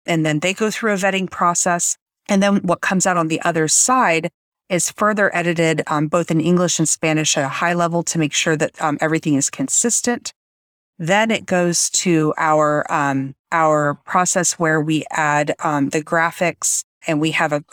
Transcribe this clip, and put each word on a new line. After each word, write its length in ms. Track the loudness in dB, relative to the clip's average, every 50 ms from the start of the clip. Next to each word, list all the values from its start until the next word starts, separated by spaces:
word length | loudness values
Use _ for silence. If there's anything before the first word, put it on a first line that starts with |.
| _ -2
And 160 | 0 0 0
then 140 | 0 0 0
they 160 | 0 -2 -2
go 160 | 0 -2 -2
through 220 | -2 -2 -2 -2 0
a 40 |
vetting 320 | 0 0 0 0 0 -4 -6
process. 680 | -4 -2 0 0 0 0 0 0 0 0 -2 -4 -6 -6 _ _ _ _ _ 0
And 120 | 2 2
then 180 | 4 4 2 2
what 220 | 2 0 -2 -2
comes 280 | -2 -2 -2 0 0 0
out 80 | 0
on 100 | 0 0
the 160 | -2 -2 -2 -2
other 240 | -2 0 0 0
side 640 | 2 2 2 2 2 2 2 4 2 2 0 -2 -4 -8 _ _ _ _ _ _ -4
is 240 | -2 -2 -2 -4 -4
further 420 | 0 0 0 2 2 2 0 0
edited, 480 | 0 -2 0 0 2 2 2 2 0 -2 -2
um, 180 | -2 -2 0
both 240 | 0 0 0 0 0
in 100 | 0 0
English 380 | 2 2 2 2 2 2 0 0
and 100 | 0 -2
Spanish 480 | -2 -2 0 0 0 0 0 0 0
at 60 | 0 -2
a 60 | -2
high 260 | -2 -2 0 0 0
level 300 | 0 0 0 0 -2 -2
to 140 | -2 -2 -2
make 120 | -2 -2 -2
sure 240 | -2 0 0 0
that, 240 | 0 0 -2 -4 -4
um, 180 | -4 -4 -2 -2
everything 340 | -2 0 0 0 0 0 0
is 160 | 0 0 -2
consistent. 800 | -4 -6 -4 -2 -2 0 0 0 -2 -2 -2 -2 -4 -4 -6 -12 -16 _ _ _ _ _ _ _ _ _ _ _ _
Then 360 | -6 -2 0 2 2 2 2 0
it 120 | -2 -2
goes 460 | 0 0 2 2 2 0 0 -2 -2
to 420 | -2 -2 0 2 2 2 2 0 0 0
our, 480 | 2 2 4 4 4 2 2 0 -2 -2
um, 460 | -2 0 0 0 0 -2 -4 -6 -10 _ _ -4
our 440 | 0 2 2 4 4 2 2 0 -2 -4 _
process 560 | -2 0 0 0 0 0 0 0 -2 -2 0
where 200 | 0 2 2 2
we 240 | 2 0 0 -2 -2 -4
add, 460 | -4 -2 0 2 2 0 0 -2 -2 -4
um, 300 | -2 -2 0 0 0 0
the 160 | -2 -4 -4
graphics, 800 | -2 0 0 0 0 -2 -2 -4 -4 -4 -4 -4 -4 -4 -4 -6 _ _ _ -6 -2
and 120 | -2 0
we 120 | 0 0 0
have 200 | 0 0 0 -2
a, 120 | -4 -6 _